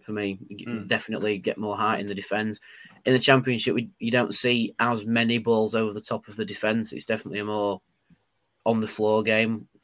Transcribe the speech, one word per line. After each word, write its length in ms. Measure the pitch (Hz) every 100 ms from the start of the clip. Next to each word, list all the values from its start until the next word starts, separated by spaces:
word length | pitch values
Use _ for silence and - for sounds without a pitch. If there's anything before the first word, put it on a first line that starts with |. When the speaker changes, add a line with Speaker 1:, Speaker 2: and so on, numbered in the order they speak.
Speaker 1:
for 100 | -
me. 260 | 107 101 98 -
You 160 | 101 120
Speaker 2:
Mm. 200 | 113 92
Speaker 1:
definitely 500 | 107 - 107 107 101
get 200 | 107 -
more 200 | 107 101
height 220 | 107 107
in 60 | 101
the 80 | 98
defence. 440 | - 104 107 104 - - - - 127
In 80 |
the 60 | 127
Championship, 540 | 143 131 127 117 123
we, 160 | 123 113 -
you 120 | 113
don't 240 | 123 - -
see 400 | 123 120 113 -
as 260 | 117 117 104
many 320 | 117 117 120
balls 380 | 113 113 107 113
over 180 | 110
the 80 | 104
top 260 | - 107 -
of 80 | 104
the 80 |
defence. 480 | 101 101 107 113 107
It's 140 | - -
definitely 340 | 110 92 98
a 60 | 104
more 340 | 104 101 95 _ _ _ _ _ _ _ _ 113
on-the-floor 580 | 113 107 - 107 107
game, 440 | 107 110 113 110 - _